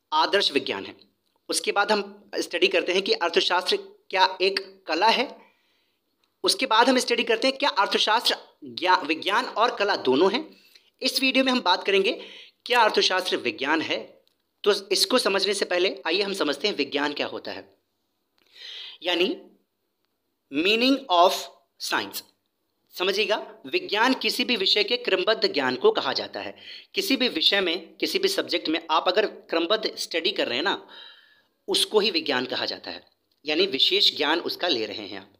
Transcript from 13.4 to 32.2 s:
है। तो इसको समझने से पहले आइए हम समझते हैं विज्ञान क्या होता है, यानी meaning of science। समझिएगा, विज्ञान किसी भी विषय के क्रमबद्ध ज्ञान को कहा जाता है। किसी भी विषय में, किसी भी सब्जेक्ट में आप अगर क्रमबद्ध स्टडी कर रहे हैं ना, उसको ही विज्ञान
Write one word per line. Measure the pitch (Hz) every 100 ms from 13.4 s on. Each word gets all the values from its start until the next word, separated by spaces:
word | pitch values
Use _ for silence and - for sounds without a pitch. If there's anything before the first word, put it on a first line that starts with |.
| 117 107 131 160
है। | 143 131 - - _ _ _ _
तो | 202 196 -
इसको | 185 - 247
समझने | 220 196 196
से | 202 -
पहले | 175 185 277 165
आइए | 185
हम | 202
समझते | 190 147 139 208
हैं | 147
विज्ञान | 139 139 147
क्या | 151 117
होता | 107 -
है, | 95 - _ _ _ _ _ _ _ _ - - - - -
यानी | 165 180 190 381 - _ _ _ _ _ _ _ _ _ _
meaning | 139 185 226 254 277 -
of | 180 180 - - - _ _
science। | - 156 98 - - _ _ _ _ _ _ -
समझिएगा, | 185 202 196 214 - - 131
विज्ञान | 175 185 202 247
किसी | 262 220 214
भी | 226 226
विषय | 190 208
के | 208 247
क्रमबद्ध | 214 185 190 220 202
ज्ञान | 143 131 127
को | 214
कहा | 214 131
जाता | 117 101 107
है। | 95 - - - -
किसी | - 190 269
भी | 247
विषय | 165 - 202
में, | 180 175 - -
किसी | 156 190
भी | 196
सब्जेक्ट | - 156 175 156
में | 165 -
आप | 160 185
अगर | 185 202
क्रमबद्ध | - - 165 170 - - -
स्टडी | - 165 180
कर | 190 131
रहे | 120
हैं |
ना, | 185 - - - - - _ _ _ _ -
उसको | 190 - 214
ही | 214
विज्ञान | 165